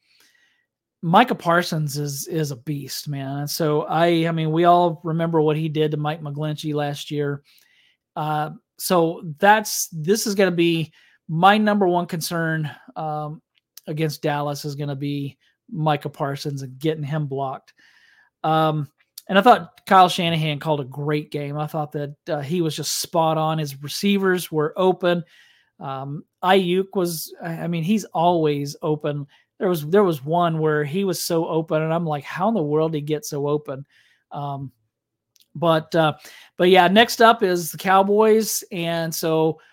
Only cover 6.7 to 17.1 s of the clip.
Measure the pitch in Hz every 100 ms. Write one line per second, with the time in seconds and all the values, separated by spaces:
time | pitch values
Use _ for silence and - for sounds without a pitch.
6.7 | 147 147 143 - 147 143 143 _ _ _
7.7 | _ _ _ _ 170 151 151 156 156 _
8.7 | - - 180 165 175 170 143 196 214 208
9.7 | - - 160 151 214 226 202 190 175 170
10.7 | 165 156 _ _ _ - 160 190 214 214
11.7 | 208 185 175 170 170 - 170 160 160 151
12.7 | - - - 156 151 151 156 _ _ _
13.7 | - - 156 160 147 151 147 147 143 151
14.7 | 143 147 135 143 143 139 - _ _ -
15.7 | 160 156 147 143 - 143 143 151 139 135
16.7 | 131 151 156 139